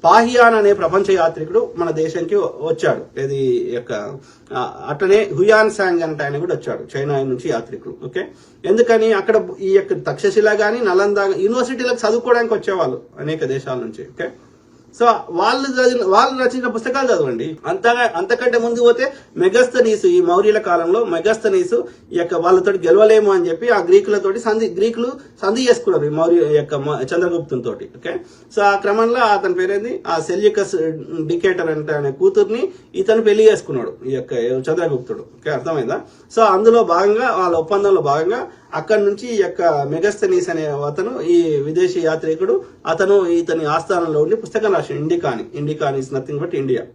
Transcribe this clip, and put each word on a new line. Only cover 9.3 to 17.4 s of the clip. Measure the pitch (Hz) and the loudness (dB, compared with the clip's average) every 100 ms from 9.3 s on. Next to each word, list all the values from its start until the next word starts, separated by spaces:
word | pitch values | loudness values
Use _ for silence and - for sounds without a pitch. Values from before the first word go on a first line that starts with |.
| 214 180 - | 0 -2 -8
ఈ | 196 | 0
యొక్క | 190 - 165 147 | 0 0 -6 -4
తక్షశిల | - 202 202 208 208 | -2 0 2 2 2
గాని | 208 240 | 0 0
నలంద | 220 180 202 202 | 0 2 2 0
యూనివర్సిటీలకు | 196 190 196 240 247 254 247 233 208 | 0 0 0 0 -2 -4 -2 0 0
చదువుకోవడానికి | 233 240 233 233 | 0 2 0 2
వచ్చేవాళ్ళు | 208 - 185 131 120 - - | -2 -2 -2 -2 -4 -12 -12
అనేక | 147 156 139 | -8 -6 -4
దేశాల | 135 135 127 | -4 -6 -8
నుంచి. | 113 110 | -8 -12
ఓకే, | - - 131 - - _ _ _ _ - | -18 -10 -10 -10 -20 _ _ _ _ 0
So, | 240 220 - | 2 2 -4
వాళ్ళు | 170 208 262 277 254 | -2 0 0 -2 0
చదివిన, | 247 247 190 | 2 2 2
వాళ్ళు | 208 262 262 | 4 2 0
రచించిన | 254 254 240 | -2 -2 -4
పుస్తకాలు | 226 247 269 254 | -4 -4 -2 0
చదవండి. | 185 139 117 | 0 0 -4